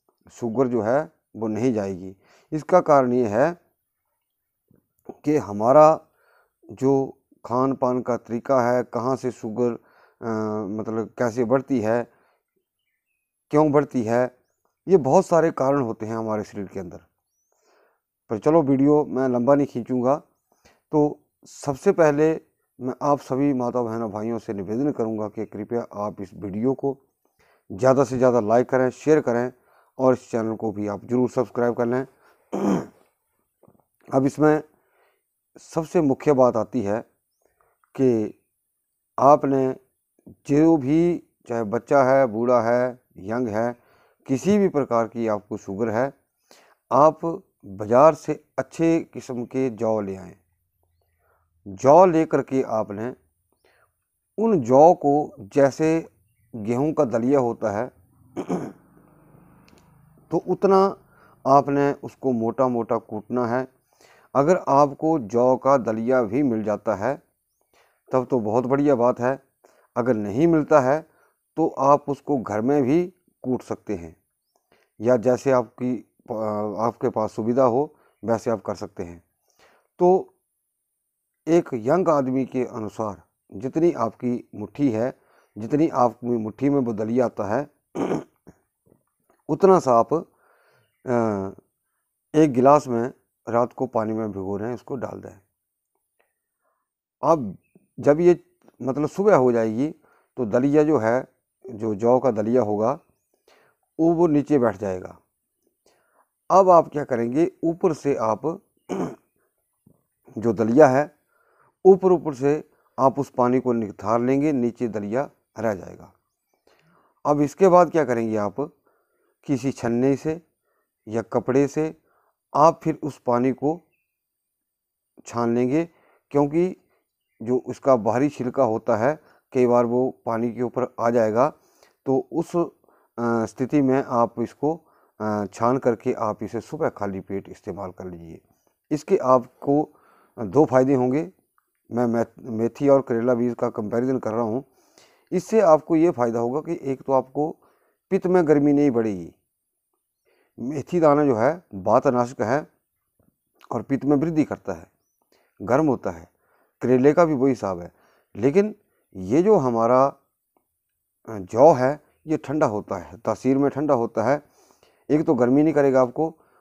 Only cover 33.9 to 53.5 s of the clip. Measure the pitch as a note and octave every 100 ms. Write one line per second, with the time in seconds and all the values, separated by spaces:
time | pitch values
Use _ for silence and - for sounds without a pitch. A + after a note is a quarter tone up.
33.9 | _ - C3+ C3+ C3+ D3+ D3+ - _ _
34.9 | _ _ _ _ _ _ - - E3 D#3
35.9 | F3+ D3 C3 D3+ C3 B2 A2+ - B2+ G2+
36.9 | A2 - _ _ _ _ _ _ _ _
37.9 | - C3 A2+ G#2 - _ _ _ _ _
38.9 | _ _ - C3 D3+ C#3 C3+ C3 C3 _
39.9 | _ _ _ - - - C#3+ E3 E3 B2+
40.9 | D#3+ F3 E3 - _ - A#2 G#2 A2+ -
41.9 | C#3+ B2+ C3+ B2+ G#2+ A#2+ B2 A2+ B2 B2+
42.9 | A#2+ _ - F#2+ A#2+ A#2+ G#2+ A#2+ A#2+ _
43.9 | _ _ _ - C3 F#3 G#3 F#3+ D3 B2
44.9 | A#2 A2 A#2 A2 G#2 - G#2 - G2 A2+
45.9 | A2 C#3 - _ _ _ - _ _ -
46.9 | B2 D#3 - E3 D#3+ _ _ G2+ G2 G#2
47.9 | A#2+ D#3+ D3 - D3 _ - - - E3
48.9 | E3 - B2 - B2 A#2 C3 C3 G#2+ A2+
49.9 | A2 G2 F#2+ F2 - _ _ _ _ _
50.9 | _ _ _ _ _ _ _ G2+ F#2+ C3
51.9 | E3 F#3+ D#3+ D#3+ C#3+ - C3 A2 A2 G2
52.9 | G2+ A#2+ - _ _ _